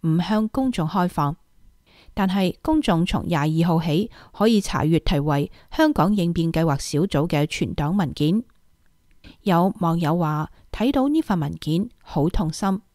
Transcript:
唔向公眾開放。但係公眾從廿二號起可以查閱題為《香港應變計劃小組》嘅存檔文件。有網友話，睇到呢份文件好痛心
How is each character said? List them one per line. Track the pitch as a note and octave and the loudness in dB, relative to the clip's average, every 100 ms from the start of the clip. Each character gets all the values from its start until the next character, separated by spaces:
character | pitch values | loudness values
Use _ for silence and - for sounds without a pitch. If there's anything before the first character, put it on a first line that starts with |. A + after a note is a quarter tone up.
| E3 | 0
唔 | D#3+ | 0
向 | F3 G#3+ A3 | 0 0 0
公 | - C4 | -2 -2
眾 | A#3+ D#3+ | -2 -2
開 | G3+ F3+ | 0 -2
放。 | - C#3+ - _ _ - _ _ _ - | 0 -2 -4 _ _ -20 _ _ _ -16
但 | - F#3+ | -2 0
係 | G3 F#3 - | 2 0 -2
公 | - D#4 | 0 0
眾 | D4 E3+ F3+ | 2 2 2
從 | - - | 0 0
廿 | D#3+ | 0
二 | D3 D#3+ E3+ | 0 0 2
號 | E3 | 2
起 | E3 D3+ A3+ - - | 2 -2 -2 -8 -20
可 | - G#3+ | 0 2
以 | A3 | 2
查 | - - D3+ | 0 -2 2
閱 | E3 | 2
題 | - D#3 | 2 0
為 | D3 C#3+ C#3+ - - - | 0 -2 -2 -8 -14 0
《香 | D#4 | 2
港 | D4 E3+ G#3 | 4 2 2
應 | E3+ | 0
變 | E3+ E3 | 0 0
計 | D#3+ | 2
劃 | E3 C#3 | 0 0
小 | - D3 | -2 -2
組》 | F#3+ D3 D#3 | 0 0 0
嘅 | D3+ D3+ | 0 -2
存 | - G#2+ E2+ | -2 -4 -2
檔 | C#3+ G3 | -2 0
文 | D#3 | -2
件。 | B2 D3 G3+ B3 _ _ _ _ _ _ _ - - | 0 0 0 -2 _ _ _ _ _ _ _ -20 -8
有 | - E3+ F#3 - | 0 2 2 0
網 | E3+ E3+ | -2 0
友 | D#3+ E3+ | 0 0
話， | D#3+ D3+ D#3 - - | -2 -2 -6 -10 -14
睇 | - A3+ | -4 0
到 | C#4 C4+ | 0 2
呢 | D#4 | 0
份 | - F#3 | 0 -2
文 | D3+ E3 | -2 -6
件 | - D#3+ A#3 - | -4 -2 -2 -10
好 | - - D3 | -8 -2 0
痛 | - D#3+ | 0 -2
心 | D#3 G3 F#3+ _ | -2 -2 -4 _